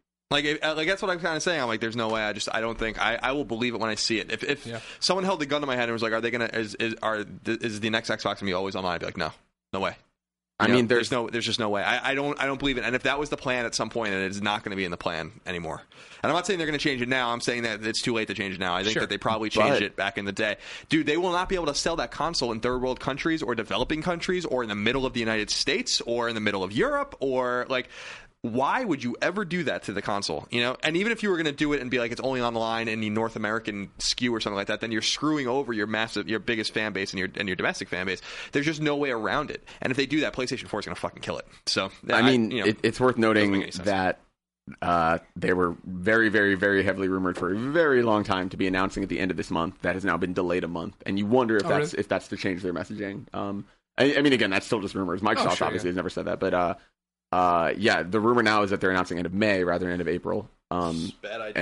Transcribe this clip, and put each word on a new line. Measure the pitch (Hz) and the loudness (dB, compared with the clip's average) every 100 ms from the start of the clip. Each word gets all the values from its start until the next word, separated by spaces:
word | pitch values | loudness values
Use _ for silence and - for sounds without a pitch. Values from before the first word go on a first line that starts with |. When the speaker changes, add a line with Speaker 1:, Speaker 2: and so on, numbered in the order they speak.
| _ _ - | _ _ -2
Speaker 1:
Like, | 143 | 0
it, | 147 151 | 2 0
uh, | 156 | 0
like, | 156 160 | 0 0
that's | 196 | 0
what | 196 | 0
I'm | 175 | -2
kinda | 170 156 | -2 -2
saying. | 180 160 | 0 0
I'm | 120 | 0
like, | 110 | 0
"There's | 113 117 | -2 -2
no | 113 | 0
way." | 110 | 0
I | 107 | 0
just, | 104 - | -2 -4
I | 113 | -2
don't | 113 113 | -2 -2
think, | 113 92 | -4 0
I, | 104 117 | 0 0
I | 123 | 0
will | 143 120 | -2 -2
believe | 113 123 | -2 -2
it | 110 | 0
when | 110 | -2
I | |
see | 104 - 107 | -2 0 -2
it. | 90 | -2
If, | 110 | -4
if | - 139 117 | -2 -4 -6
Speaker 2:
Yeah. | 113 - - | -10 -12 -4
Speaker 1:
someone | - 185 | 0 2
held | 190 170 | 0 0
the | 139 | 0
gun | 147 | 0
to | 139 | 0
my | |
head | 123 | 0
and | 117 | 0
was | 113 | 0
like, | 113 | 0
"Are | 113 | 0
they | 117 | 0
gonna, | 120 113 | 0 0
is, | 113 107 | -2 -4
is, | 95 113 104 | -2 -2 0
are, | 110 107 | -2 -2
th-, | 101 95 113 113 | -6 -8 -4 -2
is | 117 104 | -2 -2
the | 110 | 0
next | 113 - | -2 -2
Xbox | 110 101 101 | -2 -2 -2
gonna | 98 | -2
be | |
always | 90 98 98 | -2 -2 -2
online?" | 92 85 | -2 -2
I'd | |
be | - | -4
like, | - | -4
"No, | 76 - _ _ - | -4 -6 _ _ -8
no | 95 | -2
way." | 92 - _ _ _ _ _ - | -2 -4 _ _ _ _ _ 0
Speaker 3:
I | |
Speaker 1:
You | 107 | 4
know, | |
Speaker 3:
mean, | 123 117 | 4 6
there's | 120 113 | 4 2
Speaker 1:
there's | |
no, | 123 113 | 0 0
there's | 117 110 | -2 -2
just | 107 | 0
no | 107 | 0
way. | 101 | 0
I, | 90 123 131 | 2 0 0
I | 139 | -2
don't, | 143 143 | -2 -2
I | 135 | -2
don't | 135 | 0
believe | 143 120 | 0 0
it. | |
And | 110 127 | 0 0
if | |
that | 131 143 | 0 0
was | 147 | -2
the | 147 | -4
plan | 131 123 | -2 -2
at | 117 - | -2 -2
some | 110 | -4
point, | 117 107 | -2 -2
and | 95 | 0
it's | 95 101 | -2 -2
not | 101 107 | -2 -2
gonna | 110 98 | -4 -4
be | |
in | 90 | -4
the | 85 | -4
plan | 92 80 80 - 92 | -4 -4 -8 -12 -8
anymore. | 87 80 73 - - - - | -6 -6 -8 -12 -20 -20 -4
And | 123 | 0
I'm | 180 | 0
not | - | 0
saying | 180 | -2
they're | 156 | -2
gonna | 147 | 0
change | 156 127 | -2 -2
it | 120 | 0
now. | 131 120 | 0 0
I'm | 120 | -2
saying | - 120 | -2 -2
that | 117 104 110 | -2 -2 -4
it's | 107 | -2
too | 127 | 0
late | 117 104 | 0 -2
to | |
change | 101 98 92 | -4 -4 -2
it | |
now. | 92 | -2
I | 90 | 0
think | 101 | 0
Speaker 2:
Sure. | 135 | 0
Speaker 1:
that | 101 | -2
they | 101 | -2
probably | 117 110 110 | 0 -2 0
changed | 110 120 | 2 4
Speaker 3:
But | 123 | 4
Speaker 1:
it | 101 - | 0 -2
back | 98 107 | -4 -2
in | 98 | -4
the | |
day. | 98 107 95 - - - | -2 -2 -2 -8 -12 -2
Dude, | 156 143 | 0 2
they | 160 | 0
will | 180 | 0
not | 175 185 | 0 -2
be | |
able | 180 151 | -2 -2
to | |
sell | 135 170 165 | 0 -2 -2
that | 123 | -4
console | - 156 165 123 | -2 -2 0 -2
in | 113 | 0
third | 123 127 | -2 0
world | 127 120 | -2 -2
countries | 135 135 160 160 | -4 -2 0 0
or | - | -2
developing | 113 - 104 - 156 | -2 -2 -2 0 -2
countries | 151 170 - 180 | -2 -2 0 -2
or | 160 127 | 0 -2
in | 113 | -2
the | |
middle | 104 110 135 131 | 0 0 2 0
of | |
the | 120 | 0
United | 113 110 104 | 0 0 0
States | - - 196 240 - | -2 0 -2 0 -2
or | - 120 117 | 0 0 0
in | |
the | 113 | 0
middle | 107 101 | 0 0
of | 92 | -2
Europe | 117 262 285 277 - | 0 0 0 -4 -4
or, | 135 127 123 123 123 | -2 0 0 -2 -2
like, | 127 - - - - - _ | -2 -4 -12 -16 -16 -20 _
why | 117 120 147 233 | -2 0 2 2
would | 233 131 | 0 -2
you | 120 - | -2 -2
ever | 151 190 | -2 0
do | 175 175 | -2 0
that | 127 92 | 0 -2
to | - | -4
the | 101 | -4
console? | 113 101 - 73 - | -2 -2 -2 -6 -4
You | 120 | 0
know, | 120 123 | 0 0
and | 156 170 | -2 0
even | 220 | 0
if | 226 | 0
you | 208 | 0
were | 170 | 0
gonna | 156 | 0
do | 139 151 | 0 0
it | 143 | 0
and | 123 | 0
be | 127 | 0
like, | 117 | 0
"It's | 117 | -2
only | 131 127 | -2 0
online | 120 113 113 113 113 | 0 2 0 0 -2
in | 110 | -2
the | 107 | 0
North | 107 113 | 0 -2
American | 110 104 113 110 101 92 - | -2 -2 -2 -4 -6 -8 -6
skew | - - 123 | -4 0 0
or | 113 | 0
something | 110 98 | -2 -2
like | 101 | -2
that," | 107 | -4
then | 113 | -2
you're | 107 | -2
screwing | - - 147 151 123 | 0 0 0 0 0
over | 135 120 | 0 0
your | 107 107 | -2 0
massive, | 107 113 104 98 | 0 -2 -2 -2
your | 107 | -2
biggest | 120 113 107 | 0 -2 -2
fan | 113 107 | -2 -2
base | 95 98 | -2 -4
and | 95 | -4
your, | 92 | -4
and | - 101 | -4 -4
your | 92 | -2
domestic | 127 - 104 | -2 -4 -6
fan | 87 95 | -4 -2
base. | 90 - - - | -4 -8 -14 -4
There's | 143 | 0
just | 147 151 | 0 0
no | 151 | 0
way | 143 143 | 2 0
around | 117 104 135 147 | 0 0 0 -2
it. | - - - | -8 -14 -6
And | 120 | -2
if | 131 | 0
they | 131 | 2
do | 151 | 2
that, | 113 | 0
PlayStation | - 127 120 - | -2 -4 -4 -4
four | 107 | -6
is | 90 | -4
gonna | |
fucking | 85 87 - | -6 -6 -6
kill | - 69 | -6 -6
it. | - - - | -8 -10 -2
So, | 104 95 - - | -2 -2 -4 0
Speaker 3:
I | 113 | 4
Speaker 1:
I, | |
Speaker 3:
mean, | 127 123 110 | 6 6 4
Speaker 1:
you | 120 | 2
know, | 98 | 2
Speaker 3:
it, | 107 | 2
it's | 113 - | 0 4
worth | 127 120 | 2 6
Speaker 1:
doesn't | 110 | 6
make | 107 101 | 6 6
Speaker 3:
noting | 98 | 4
Speaker 1:
any | - | 0
sense. | - 101 | -4 0
Speaker 3:
that, | 95 92 - _ _ _ _ - - | 2 2 0 _ _ _ _ -16 -4
uh, | 87 85 82 85 - | 2 4 4 2 -2
they | 87 101 | -4 0
were | 90 87 87 | 4 2 0
very, | 92 90 95 113 110 | -8 -2 4 6 6
very, | 107 101 | 6 4
very | 95 101 98 | 4 4 4
heavily | 95 95 95 | 4 2 0
rumored | 95 92 - | 2 0 0
for | 90 | -2
a | 104 | -2
very | 131 165 156 123 | 0 4 6 6
long | 117 107 | 6 4
time | 101 95 92 | 2 0 -2
to | 87 | -2
be | 95 | 0
announcing | 92 98 104 | 2 0 -2
at | 95 | -2
the | 82 | -2
end | 92 | -2
of | 85 | -2
this | - | -2
month. | 82 85 - | -2 -2 -2
That | 90 92 | -4 -2
has | |
now | 95 85 | 0 0
been | 90 | 0
delayed | 92 87 90 | 0 0 0
a | 85 | -2
month, | 85 85 - - | -6 -8 -10 -6
and | 98 | -2
you | 104 | 2
wonder | 127 117 107 | 4 4 2
if | 95 | 2
Speaker 2:
Oh, | |
Speaker 3:
that's, | 98 - | 0 0
Speaker 2:
really? | - | -2
Speaker 3:
if | - | -2
that's | 95 - | -2 -4
to | 101 | -4
change | 98 90 | -4 -2
their | 92 | -2
messaging. | 82 - 107 98 101 110 | -4 -6 -6 -8 -8 -10
Um, | 101 101 101 - _ _ - | -8 -6 -6 -10 _ _ 2
I, | 135 143 | 4 6
I | |
mean, | 143 | 6
again, | 123 104 | 6 4
that's | 98 - | 0 0
still | 113 | -2
just | 98 | -2
rumors. | 98 90 92 | -2 -2 0
Microsoft | 107 113 98 | 2 2 2
Speaker 2:
Oh, | 90 | 2
sure, | 82 | 0
Speaker 3:
obviously | - 90 | 0 -2
Speaker 2:
yeah. | |
Speaker 3:
has | 90 | -2
never | 87 | -2
said | 85 87 | -4 -4
that, | - | 0
but, | 95 | 2
uh, | 90 87 - _ _ _ _ - | 2 2 0 _ _ _ _ -2
uh, | 90 90 85 78 73 | 4 6 6 4 2
yeah, | 107 87 | 2 2
the | 85 107 | 2 2
rumor | 113 120 | 4 4
now | 110 107 | 4 4
is | 101 | 2
that | 98 | 2
they're | 92 | 2
announcing | 92 90 85 | 2 0 -2
end | 87 | -2
of | |
May | 95 107 95 | 2 4 4
rather | 87 87 | 4 2
than | 90 | 0
end | 87 | 0
of | 82 | 0
April. | 90 90 98 113 _ - | 0 0 -4 -6 _ -4
Um, | 90 85 82 90 - | 0 0 -2 -4 -8
Speaker 1:
Bad | 101 113 | -10 -8
idea, | 107 101 | -6 -2